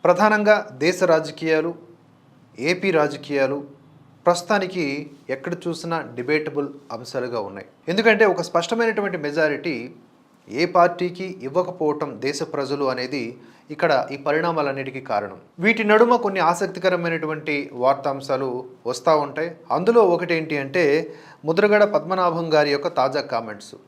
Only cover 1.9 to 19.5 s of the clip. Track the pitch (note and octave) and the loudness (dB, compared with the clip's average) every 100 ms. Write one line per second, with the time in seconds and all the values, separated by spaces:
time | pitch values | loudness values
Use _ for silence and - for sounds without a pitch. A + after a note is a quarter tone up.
1.9 | - _ _ _ _ _ - C#3+ F3+ G3 | -20 _ _ _ _ _ -4 -2 0 2
2.9 | E3 D3 C#3+ - C#3+ C3+ C#3+ - - _ | 2 2 -2 -4 0 0 -2 -8 -20 _
3.9 | - - _ F3 F3 - G#3 F#3 F#3 D3 | -20 -20 _ 2 2 2 0 0 -4 -4
4.9 | C#3 D3 - - C3+ F3+ F3 F3 D#3+ E3+ | -4 -10 -16 -8 -8 -6 -6 -8 -8 -4
5.9 | E3 D#3 A#2+ B2 D3+ D3+ C#3 C#3 - - | -6 -6 -8 -2 0 0 -4 -6 -10 -14
6.9 | A#2 B2 C3+ B2 A#2+ G2 G2 - _ - | -12 -8 -6 -4 -6 -8 -12 -16 _ -4
7.9 | F#3 A3+ G#3+ G#3+ F3 E3+ E3+ E3+ A3+ A3+ | 2 4 6 4 4 0 -2 0 0 0
8.9 | G#3+ G3+ F3 D3 D3 D#3 C#3+ F3 B2 B2 | 0 -4 -4 -4 0 0 0 -4 -6 -8
9.9 | - _ _ _ _ - B2+ E3+ F3+ F3+ | -16 _ _ _ _ -10 -2 0 4 4
10.9 | F3 F3+ F3+ F#3 F#3 C3 D#3+ F3+ - D3+ | 2 -4 -4 -10 -8 -4 -2 -4 -2 -2
11.9 | D3 D3 A2 C3 C#3 D#3+ C#3+ C3+ C#3+ C3+ | -2 -6 -4 -6 -4 -6 -4 -4 -2 -2
12.9 | B2 B2+ C3+ A#2 A#2+ - - - D3+ E3+ | -2 -6 -6 -6 -10 -20 -20 -16 -2 2
13.9 | C3+ - C3+ C#3+ D#3 E3+ D#3+ C#3+ C3+ C3+ | 2 0 -6 -2 0 0 0 -2 -4 -8
14.9 | C3 C3 G#2+ G2+ F#2 - - G3 A3+ G#3 | -10 -4 -4 -4 -12 -20 -2 0 0 4
15.9 | G#3+ A#3 A#3+ G#3 F#3+ E3 F3 F#3+ F3+ F#3 | 6 6 4 2 0 0 2 -4 -2 0
16.9 | F3 E3+ E3 D#3 D#3 D3+ D3 C3+ B2 B2+ | 0 -2 -4 -4 -6 -4 -4 -6 0 2
17.9 | C3+ C#3 C3+ C3+ C3 C3+ B2 B2+ - - | 2 -2 -6 -4 -4 -2 -6 -12 -10 -8
18.9 | B2+ - D#3 C#3+ C3+ E3+ | -2 2 2 2 -4 -6